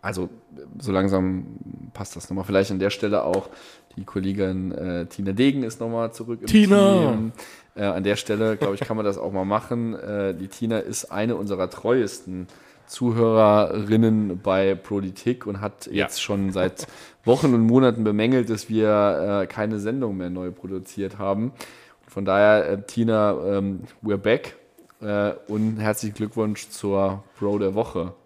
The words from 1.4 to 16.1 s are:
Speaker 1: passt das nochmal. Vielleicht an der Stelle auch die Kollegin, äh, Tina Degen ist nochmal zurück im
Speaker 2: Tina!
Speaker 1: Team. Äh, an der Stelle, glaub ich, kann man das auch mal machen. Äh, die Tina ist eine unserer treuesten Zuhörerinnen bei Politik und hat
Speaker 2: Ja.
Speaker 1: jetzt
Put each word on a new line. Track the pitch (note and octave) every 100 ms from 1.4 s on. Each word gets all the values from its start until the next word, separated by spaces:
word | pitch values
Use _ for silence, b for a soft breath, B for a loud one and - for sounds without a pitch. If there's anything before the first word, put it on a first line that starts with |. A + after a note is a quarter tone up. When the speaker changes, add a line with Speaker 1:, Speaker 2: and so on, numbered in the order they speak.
| - A2+ - - -
Speaker 1:
passt | - G2 -
das | -
nochmal. | F#2+ F#2+
Vielleicht | G2 G2
an | F#2
der | G2
Stelle | - G#2 G2+
auch | B1+ F#2+ - B B B _ -
die | G2
Kollegin, | G2+ G2 G2 F#2+ F#2 F#2
äh, | - F2+ F2 E2+
Tina | - G2
Degen | G2 C3+ C3+
ist | A#2 A2
nochmal | A#2 A#2 A2+
zurück | - A#2 A#2
im | A#2
Speaker 2:
Tina! | G#3+ G3+ G3+ G3 F#3+ D3
Speaker 1:
Team. | - A2+ - B B B G#2
Äh, |
an | G2+ F2+
der | G2 G2+
Stelle, | - G#2+ A2 G#2+
glaub | G2+
ich, | G2+
kann | - A2
man | G2+
das | G2+
auch | F2
mal | G2 F#2+
machen. | G#2+ - A#2 A2+ A2
Äh, | - G#2 G2
die | E2+ F#2+
Tina | - A2+ A2
ist | - - -
eine | F#2+ A2+ -
unserer | G2+ F#2 F2+
treuesten | - A2 B2+ G#2 - - F#2 F2+ b b b _
Zuhörerinnen | - B2 A2+ A2+ A2 G#2+ G#2 G2 G#2 G#2 A2 A2+ A2 G#2 F2+
bei | G2 F#2+ G2 F#2
Politik | - G2+ F#2+ F#2 - B2 G#2
und | G2
hat | G#2 - -
Speaker 2:
Ja. | D#2+
Speaker 1:
jetzt | D2